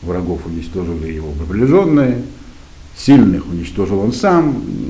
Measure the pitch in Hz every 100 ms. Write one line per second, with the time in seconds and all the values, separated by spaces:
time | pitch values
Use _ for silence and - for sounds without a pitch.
0 | 85 90 87 80 85 82 - 95 85 80
1 | 80 78 78 73 76 101 131 180 165 147
2 | 127 120 - - - - - - - -
3 | - 139 101 92 - 85 - 101 95 196
4 | 214 - 202 170 151 123 - -